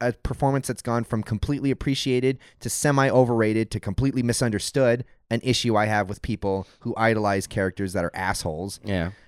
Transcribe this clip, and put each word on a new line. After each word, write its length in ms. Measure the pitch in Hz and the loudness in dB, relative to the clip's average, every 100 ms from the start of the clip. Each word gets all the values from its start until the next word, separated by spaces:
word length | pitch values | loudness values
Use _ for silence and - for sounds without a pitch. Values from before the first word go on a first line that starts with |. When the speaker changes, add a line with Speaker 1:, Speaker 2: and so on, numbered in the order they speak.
Speaker 1:
a 120 | 123 | -2
performance 540 | 117 - - 139 139 - | -2 -4 0 0 0 -2
that's 140 | 120 | -6
gone 220 | - 117 | -2 -2
from 180 | 117 110 | -2 -4
completely 480 | 104 107 - 147 139 | -2 -4 -2 -2 -2
appreciated 680 | 127 - 135 - 127 131 135 - _ | -2 -2 -2 0 2 2 0 -6 _
to 80 | 120 | -6
semi-overrated 1000 | - 147 139 135 113 123 117 107 110 110 | 0 2 4 4 6 4 4 2 2 0
to 80 | 110 | -4
completely 440 | 104 95 135 131 | -4 0 0 0
misunderstood, 800 | 120 113 123 104 - 139 127 120 123 _ - | 0 0 0 -2 -2 2 4 2 -2 _ -4
an 120 | 117 | -2
issue 320 | 123 120 120 107 | 0 0 2 2
I 100 | 107 | 2
have 220 | 107 95 | 2 0
with 120 | 101 | -4
people 420 | - 104 101 98 92 _ | -6 -4 -2 -4 -4 _
who 160 | - 110 | -8 0
idolize 480 | 113 110 104 98 92 | 2 2 2 0 -2
characters 480 | - 95 90 98 | -2 -2 -2 -4
that 100 | 92 85 | -2 -4
are 60 | - | -2
assholes. 640 | 95 98 87 78 98 - | -2 -2 -4 -6 -8 -10
Speaker 2:
Yeah, 280 | 104 95 85 101 | -4 -2 -2 -6